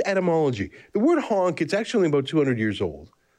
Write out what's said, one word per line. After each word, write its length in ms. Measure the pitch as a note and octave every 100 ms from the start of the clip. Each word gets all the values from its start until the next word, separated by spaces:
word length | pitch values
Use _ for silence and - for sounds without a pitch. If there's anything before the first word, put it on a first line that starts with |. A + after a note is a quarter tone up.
| G3+
etymology. 640 | F#3+ F3+ E3 D3 G#2 - - -
The 60 | G#3
word 240 | C#4+ E4
honk, 360 | - G3+ F3+ D3
it's 140 | D3+
actually 340 | G3 A3+ A3 E3
about 200 | C#3+ C3
two 100 | D#3+
hundred 220 | C3+ A#2
years 220 | A2 G2
old. 280 | F2+ D2+ - _ _